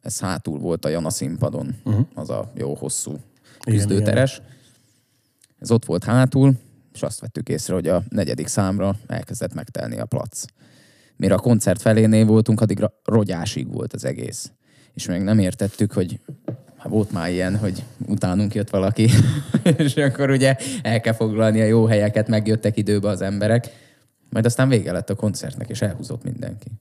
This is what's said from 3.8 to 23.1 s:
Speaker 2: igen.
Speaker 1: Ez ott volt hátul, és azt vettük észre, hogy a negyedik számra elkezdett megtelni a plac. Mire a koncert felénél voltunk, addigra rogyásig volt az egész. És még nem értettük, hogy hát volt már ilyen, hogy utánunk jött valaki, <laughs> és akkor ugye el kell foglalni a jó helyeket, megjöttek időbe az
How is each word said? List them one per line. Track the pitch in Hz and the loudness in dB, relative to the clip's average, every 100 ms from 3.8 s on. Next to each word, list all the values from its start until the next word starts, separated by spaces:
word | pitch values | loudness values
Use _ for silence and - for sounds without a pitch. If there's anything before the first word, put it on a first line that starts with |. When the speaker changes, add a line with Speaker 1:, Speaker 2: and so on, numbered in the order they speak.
| 101 98 104 110 131 - | 2 2 2 2 2 -2
Speaker 2:
igen. | - - _ _ _ _ _ _ _ _ _ _ | -20 -20 _ _ _ _ _ _ _ _ _ _
Speaker 1:
Ez | - | 0
ott | 113 - | 0 0
volt | - | -4
hátul, | - 123 131 135 135 127 - _ _ | 2 2 4 4 4 4 -2 _ _
és | - | -8
azt | - - | -8 -8
vettük | 113 - - | -10 -10 -4
észre, | 78 - | -4 -2
hogy | 90 82 | -2 2
a | 90 98 | 0 0
negyedik | 104 85 - - | -4 -2 -4 -2
számra | - 95 101 98 98 - | 0 0 0 -2 -2 -6
elkezdett | 80 - - 82 | -8 -8 -8 -8
megtelni | - - - 58 58 | -8 -10 -8 -8 -8
a | 58 | -4
plac. | - - - - _ _ _ _ _ _ _ | -4 -6 -10 -16 _ _ _ _ _ _ _
Mire | 95 | 2
a | 113 | 2
koncert | 123 113 - 90 | 4 2 2 2
felénél | 117 110 110 110 107 | 2 4 6 6 6
voltunk, | 110 107 107 | 6 4 2
addigra | 107 101 - _ | 2 0 -2 _
rogyásig | - 113 104 90 95 76 64 | 0 2 2 -2 -4 -6 -8
volt | 73 67 | -6 -8
az | - - | -6 -6
egész. | 64 64 - - _ _ _ _ | -6 -8 -10 -14 _ _ _ _
És | - - | -12 -6
még | 90 | -4
nem | 98 110 | 2 2
értettük, | 92 90 98 - 101 | 2 0 -4 -2 -2
hogy | - 90 - - 143 - - - - | 0 -4 -6 -14 -14 -12 -14 -16 -16
hát | - | -4
volt | 107 101 | -2 0
már | - 82 | -2 -2
ilyen, | 90 92 104 | -2 0 0
hogy | 104 95 - - - | -2 -4 -10 -12 -6
utánunk | 104 92 92 104 | -2 0 0 0
jött | 104 104 | -2 -2
valaki, | 98 95 113 113 113 107 151 - | 0 0 2 4 6 4 0 -2
<laughs> | - 180 156 | 0 2 2
és | 147 156 | 2 2
akkor | 143 123 139 | 0 2 2
ugye | 135 131 131 - 226 | 4 4 2 -2 -6
el | 120 113 | -2 0
kell | 113 | 0
foglalni | 113 110 107 110 110 | 0 0 2 2 4
a | 110 | 4
jó | 113 110 | 4 6
helyeket, | 107 104 107 107 | 4 4 2 2
megjöttek | 110 104 110 107 107 | 2 2 0 0 0
időbe | 104 104 | 2 2
az | 101 | 2